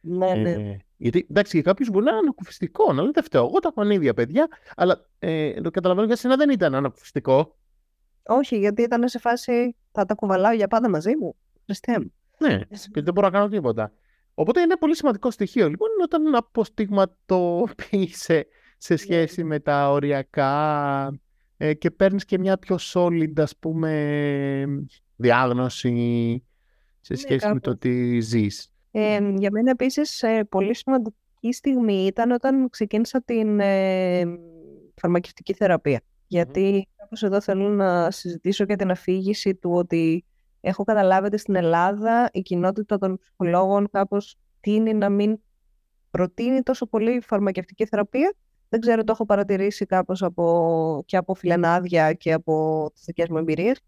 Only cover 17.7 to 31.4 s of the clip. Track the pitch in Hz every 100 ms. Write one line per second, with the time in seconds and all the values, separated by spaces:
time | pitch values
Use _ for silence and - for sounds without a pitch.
17.7 | - - 202 180 - - 165 - _ _
18.7 | _ - 165 196 170 160 - 165 151 147
19.7 | 143 143 143 143 139 135 - 135 143 151
20.7 | 147 143 139 139 139 _ _ _ _ 147
21.7 | 151 175 - 190 196 - 190 190 190 -
22.7 | 180 - 180 175 170 160 156 151 - 160
23.7 | 160 160 156 147 147 143 139 139 139 139
24.7 | 143 143 _ _ _ 120 117 131 123 127
25.7 | - 127 120 120 120 117 117 _ _ _
26.7 | _ _ _ - - 277 135 208 135 127
27.7 | 117 127 123 123 120 113 117 104 - -
28.7 | _ _ 214 214 208 202 196 202 208 240
29.7 | 254 262 262 294 - 226 220 208 190 196
30.7 | 247 - 262 220 - _ _